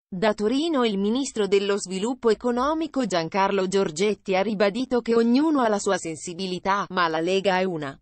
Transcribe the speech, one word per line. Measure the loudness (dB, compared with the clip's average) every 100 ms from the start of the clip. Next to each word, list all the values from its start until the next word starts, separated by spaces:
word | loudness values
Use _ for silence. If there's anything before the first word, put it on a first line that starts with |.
| -12
Da | -2 0
Torino | 2 0 0 0 2
il | 2 2
ministro | 0 0 -2 -2 2
dello | 2 2 -2
sviluppo | -2 -4 -4 -2 0
economico | 0 0 0 0 -2 -4 -4
Giancarlo | -2 0 -2 0 2 2 0
Giorgetti | 0 0 0 -2 -2 -2
ha | 0
ribadito | 0 2 0 0 -2 -2
che | 2
ognuno | 2 4 4 4 2
ha | 2
la | 0
sua | 0 -2
sensibilità, | -4 -10 -10 -8 -6 -4 -2 -2 -2
ma | 0 0
la | 0
Lega | 0 0 2 0
è |
una. | 0 -4 -8 -12